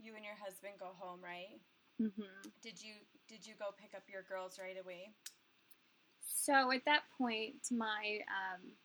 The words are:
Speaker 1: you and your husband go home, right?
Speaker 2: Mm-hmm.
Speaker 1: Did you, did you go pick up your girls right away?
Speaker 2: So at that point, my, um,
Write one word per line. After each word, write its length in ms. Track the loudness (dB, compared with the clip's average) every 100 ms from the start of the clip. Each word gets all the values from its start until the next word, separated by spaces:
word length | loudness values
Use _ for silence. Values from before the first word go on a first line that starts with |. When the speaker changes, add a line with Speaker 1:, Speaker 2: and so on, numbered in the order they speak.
Speaker 1:
you 160 | -14 -10
and 80 | -10
your 80 |
husband 480 | -8 -8 -8 -12 -8
go 160 | -10 -8
home, 240 | -8 -8
right? 400 | -8 -8 -8 -14 -20 _ _ 0
Speaker 2:
Mm-hmm. 480 | 0 0 -8 -12 -16 -14
Speaker 1:
Did 240 | -14 -14
you, 240 | -14 -16 -20 -20 -18
did 160 | -16 -16
you 80 |
go 160 | -6 -6
pick 240 | -6 -12
up 80 | -14 -10
your 160 | -10 -6
girls 320 | -4 -4 -6
right 160 | -6
away? 400 | -6 -8 -10 -12 -12 -14 -14 _ _ _ -20 _ _ _ _
Speaker 2:
So 480 | -4 0 8 8 8
at 120 | 6 8
that 200 | 6 6 2
point, 520 | 2 4 0 -4 0
my, 520 | 2 2 2 2 0 0
um, 480 | 0 0 -4 -8 -18